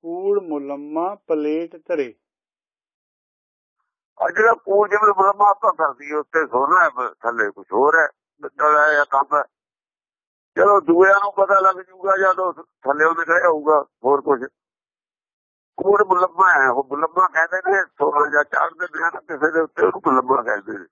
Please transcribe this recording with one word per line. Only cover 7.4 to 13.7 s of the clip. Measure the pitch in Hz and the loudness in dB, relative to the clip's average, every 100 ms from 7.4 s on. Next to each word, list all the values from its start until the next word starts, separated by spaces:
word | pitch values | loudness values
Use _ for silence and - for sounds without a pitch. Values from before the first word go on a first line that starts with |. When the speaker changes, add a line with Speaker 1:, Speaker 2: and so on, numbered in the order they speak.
| 104 | -4
Speaker 2:
ਕੁਛ | 101 95 | -6 -6
ਹੋਰ | 101 143 160 | 0 2 2
ਹੈ, | 151 _ _ _ | 0 _ _ _
ਪਿੱਤਲ | 147 - 151 151 | -16 -2 0 2
ਹੈ | 151 | 2
ਜਾਂ | 147 143 | 0 0
ਤਾਂਬਾ | 135 139 147 | -2 0 -2
ਹੈ। | - _ _ _ _ _ _ _ _ _ _ - | -4 _ _ _ _ _ _ _ _ _ _ 2
ਚਲੋ | 190 202 | 4 4
ਦੂਜਿਆਂ | 151 170 190 196 | 2 4 6 4
ਨੂੰ | 202 | 0
ਪਤਾ | 202 190 196 | -2 2 2
ਲੱਗ | 190 180 | 2 -2
ਜੂਗਾ | 185 185 190 190 | -12 -10 -2 0
ਜਦੋਂ | 190 185 185 | 0 0 -4
ਥੱਲੇ | 160 - _ 131 147 | -6 -18 _ -4 0
ਉਹਦੇ | 156 165 | 0 0
ਕਹੇ | 160 175 180 | 0 0 2
ਹੋਊਗਾ | 156 147 | 0 2